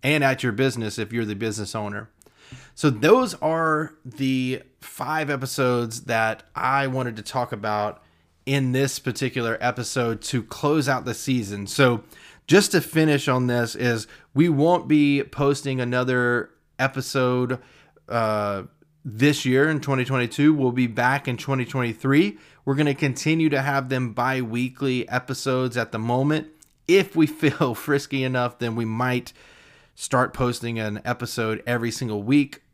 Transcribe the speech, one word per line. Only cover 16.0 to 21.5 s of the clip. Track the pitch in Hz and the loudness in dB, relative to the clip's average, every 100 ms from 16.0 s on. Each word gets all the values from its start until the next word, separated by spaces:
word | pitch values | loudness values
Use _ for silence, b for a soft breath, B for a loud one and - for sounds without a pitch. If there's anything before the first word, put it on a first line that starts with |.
| 127 127 123 120 - _ _ _ | 2 2 2 0 -2 _ _ _
episode, | 131 135 127 139 127 127 123 123 b b b b - | -2 -2 -4 0 2 2 0 -4 b b b b -6
uh, | 117 110 107 104 98 90 _ _ _ | -2 0 0 -2 -4 -8 _ _ _
this | - 107 139 143 131 | -14 0 2 2 2
year | 127 151 | 4 4
in | 156 | 0
twenty | 139 135 127 | -2 -2 0
twenty-two. | 131 120 - 147 | 0 -2 4 4
We'll | 151 127 | 6 2
be | 123 123 | 2 0
back | 113 123 139 - | 2 0 0 -2
in | 120 | -6
twenty | - | -2